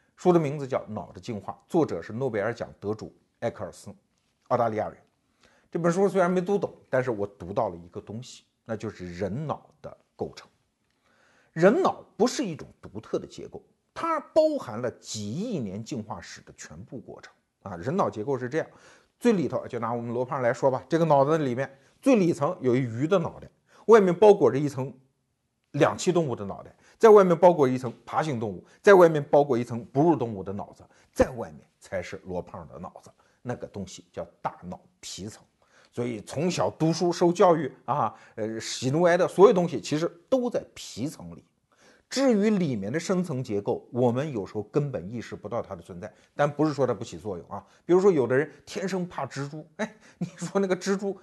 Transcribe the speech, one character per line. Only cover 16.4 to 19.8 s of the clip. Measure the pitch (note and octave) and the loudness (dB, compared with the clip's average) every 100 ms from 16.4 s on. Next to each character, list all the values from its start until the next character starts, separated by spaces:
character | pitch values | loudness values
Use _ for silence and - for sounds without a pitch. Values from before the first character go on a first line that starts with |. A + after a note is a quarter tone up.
的 | - - | -20 -20
全 | - E2 | -20 -20
部 | A#2 B2+ | -16 -16
过 | - - | -16 -20
程 | - _ _ _ | -20 _ _ _
啊。 | G2 F2 | -14 -10
人 | G#2 F#3 | -6 -2
脑 | B2 | -2
结 | C3+ | -4
构 | C#3 C3 | -6 -6
是 | B2 | -6
这 | D#3 | -6
样， | C3+ - - - _ _ | -8 -12 -20 -20 _ _
最 | A#3+ | 0
里 | G3+ B2 | 0 0
头， | B2 - | -4 -8
就 | A#2 | -8